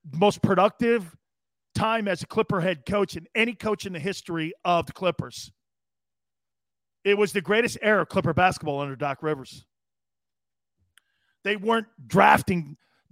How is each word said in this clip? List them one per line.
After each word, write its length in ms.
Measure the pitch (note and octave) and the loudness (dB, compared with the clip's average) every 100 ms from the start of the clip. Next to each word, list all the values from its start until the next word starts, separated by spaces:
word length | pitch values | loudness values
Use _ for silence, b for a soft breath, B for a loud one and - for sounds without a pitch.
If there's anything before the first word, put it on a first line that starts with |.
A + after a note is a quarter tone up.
| D#3+ | -12
most 260 | C#3+ G3+ - | 2 2 4
productive 720 | - F#3 G3+ - A#3 A#3 F3 - _ _ _ _ _ | 2 4 4 2 0 0 -2 -18 _ _ _ _ _
time 340 | - A3 A3+ G3+ | -4 -2 -2 -2
as 140 | F3+ | -4
a 40 | - | -4
Clipper 360 | - G#3+ G3 | -2 0 0
head 240 | E3+ E3 - | 0 -2 -4
coach 300 | G3+ G3 E3 | -2 -2 -4
and 120 | D#3+ | -8
any 180 | - A3+ | -2 -2
coach 320 | A3 A3 G#3 | -2 -4 -4
in 80 | G3 | -6
the 60 | F3 | -6
history 560 | D#3+ F#3+ - E3 D#3+ - | -6 -8 -8 -6 -6 -6
of 220 | - E3+ D#3+ | 0 0 0
the 60 | |
Clippers. 580 | - F#3 - B2+ - - _ _ _ _ _ _ _ _ _ _ _ _ _ _ _ | -4 -4 -4 -10 -14 -18 _ _ _ _ _ _ _ _ _ _ _ _ _ _ _
It 140 | F#3+ G3+ | 0 2
was 140 | G#3 | 2
the 100 | G3+ | 0
greatest 340 | D#3+ G#3+ A#3+ - | 0 0 0 0
era 180 | G#3+ G#3 | 2 2
of 80 | D#3+ | 2
Clipper 240 | F#3+ E3+ | 0 0
basketball 480 | D#3 F3+ E3+ D#3 C#3 | 2 2 2 -6 -4
under 160 | C#3+ C3 | -6 -6
Doc 260 | C#3+ C3+ | -6 -4
Rivers. 440 | D#3 D3+ B2+ - - _ _ _ _ _ _ _ _ _ _ _ _ _ _ _ _ _ | -4 -4 -8 -20 -20 _ _ _ _ _ _ _ _ _ _ _ _ _ _ _ _ _
They 120 | G3 G#3 | -4 -4
weren't 300 | G3+ A3+ A3 _ A#2+ | 0 0 -2 _ -4
drafting 720 | F#3+ G#3 A3 - F3+ D3 D3+ _ _ _ | 4 6 6 4 -4 -4 -14 _ _ _